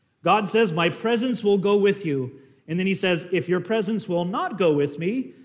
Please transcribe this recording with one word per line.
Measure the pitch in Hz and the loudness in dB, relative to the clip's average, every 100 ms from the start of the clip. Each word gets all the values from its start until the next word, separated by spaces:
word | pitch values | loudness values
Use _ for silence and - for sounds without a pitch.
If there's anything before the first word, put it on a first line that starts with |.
| _ _ | _ _
God | 170 208 196 | 2 2 2
says, | 220 214 | 2 2
"My | 160 170 | 2 -2
presence | 139 226 233 254 226 | 0 0 0 0 0
will | 208 202 | 2 2
go | 196 208 | 4 4
with | 202 196 165 | 4 2 -2
you." | 139 127 - - _ - | -2 -4 -10 -20 _ -6
And | 170 | -2
then | 190 | -2
he | |
says, | 190 185 165 - | 0 0 0 -2
"If | 180 170 | -4 -2
your | 180 | -2
presence | 175 220 190 220 - | -2 -2 -2 -4 -2
will | 175 | -2
not | 175 247 359 185 | -2 -4 -4 0
go | 175 | 2
with | 147 143 147 | 2 0 -2
me," | 170 254 - - | -4 -4 -8 -14